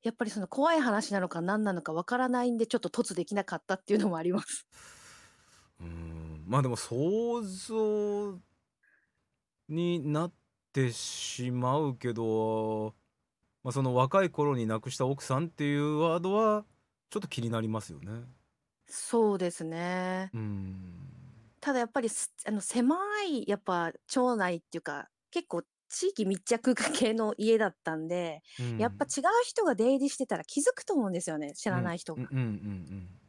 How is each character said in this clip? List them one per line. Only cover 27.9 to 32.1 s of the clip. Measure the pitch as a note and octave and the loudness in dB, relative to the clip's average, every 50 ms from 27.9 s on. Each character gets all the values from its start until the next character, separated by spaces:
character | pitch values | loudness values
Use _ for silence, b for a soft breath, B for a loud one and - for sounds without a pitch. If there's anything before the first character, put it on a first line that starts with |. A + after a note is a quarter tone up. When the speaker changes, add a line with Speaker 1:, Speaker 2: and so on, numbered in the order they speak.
| D#3+ | -4
Speaker 1:
ん | D#3+ D#3+ E3 | -2 -2 -2
で、 | F3 F3+ F3 E3 D3+ D#3 B B B B | -2 -2 -2 -4 -6 -10 B B B B
Speaker 2:
う | |
ん。 | B2 A#2+ A#2 A2 | -4 -4 0 0
Speaker 1:
や | G#3+ A#3+ | 0 0
っ | G3 | 2
ぱ | G3+ C#4+ | -2 -4
違 | - - C#4+ | -2 -2 0
う | C4 F4 G#4+ A#4 B4 | 2 4 4 4 2
人 | - - - G#4+ | 2 0 2 2
が | E4 B3 | 2 4
出 | F#3+ A3 B3 | 4 4 4
入 | C#4 C4+ | 4 4
り | C4+ C#4 | 2 0
し | - | 0
て | - C4 | -2 -2
た | - G3+ | -2 -2
ら | E3 - | -4 -4
気 | - - C#4+ | -2 -2 2
づ | D4 A#4 B4+ | 2 2 2
く | - - | 0 -4
と | - G4+ | 0 2
思 | D4 A3+ | 2 2
う | G3 | 2
ん | |
で | F3+ F3 | 0 -2
す | F3 F3 | -2 -2
よ | D#3 D3+ | -4 -4
ね、 | D3+ C#3+ D3 | -4 -6 -8
知 | - - G#3+ | -4 -2 0
ら | F#3 - | 0 2
な | - F3 E3+ | 0 0 -2
い | F3 | -4
人 | - - | -6 -8